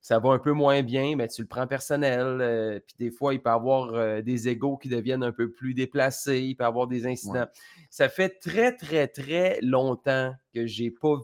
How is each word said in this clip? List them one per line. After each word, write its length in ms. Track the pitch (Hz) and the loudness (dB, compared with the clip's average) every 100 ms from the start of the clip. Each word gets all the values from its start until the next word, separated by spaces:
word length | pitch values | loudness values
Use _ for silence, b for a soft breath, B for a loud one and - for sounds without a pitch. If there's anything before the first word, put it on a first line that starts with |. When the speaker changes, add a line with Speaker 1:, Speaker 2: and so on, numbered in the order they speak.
Speaker 1:
ça 140 | - 113 | 2 2
va 120 | 123 | 4
un 80 | 131 | 2
peu 120 | 147 | 2
moins 300 | 147 143 139 | 2 4 4
bien, 340 | 120 131 139 147 | 2 0 0 -2
ben, 120 | 113 | -4
tu 160 | - | -6
le 40 | 110 | -8
prends 200 | 123 127 | -6 -4
personnel. 720 | 135 - 143 139 123 127 127 | -4 -2 0 2 0 0 0
Euh, 380 | 120 117 110 104 | 0 0 -2 -6
puis 160 | _ _ | _ _
des 140 | 120 | -6
fois, 240 | 117 139 135 | -2 -2 0
il 40 | |
peut 120 | 123 | 2
y 20 | |
avoir, 400 | 117 120 135 123 | 2 4 2 2
euh, 300 | 113 110 107 | -2 0 -2
des 260 | 110 123 117 | -2 -2 -2
égos 260 | 117 139 135 | -2 -2 -4
qui 120 | 135 | -4
deviennent 320 | 120 113 131 | -2 0 -2
un 100 | 123 | -2
peu 200 | 117 117 | -2 -4
plus 240 | - 131 127 | -4 -6 -2
déplacés. 640 | 127 143 131 131 - 131 | -2 0 0 0 -2 -2
Il 140 | 131 131 | -2 -2
peut 80 | |
y 40 | 120 | -2
avoir 200 | 117 123 | 0 -2
des 180 | 123 123 | -2 -4
incidents. 280 | 123 101 110 | -6 -4 -4
Speaker 2:
Ouais. 440 | 120 - - - _ | -4 -8 -20 -20 _
Speaker 1:
Ça 180 | - 135 | 0 0
fait 200 | - 190 - | 2 -2 -2
très, 360 | 160 196 240 247 | -4 2 2 0
très, 320 | 151 156 139 | -2 0 0
très 520 | - 135 165 185 196 | -2 -4 0 2 2
longtemps 720 | 127 131 135 120 139 131 131 131 _ 117 | 2 2 2 0 0 0 -2 -6 _ -4
que 100 | 117 | -4
j'ai 240 | 107 120 | -2 -6
pas 280 | 117 156 147 | 0 0 0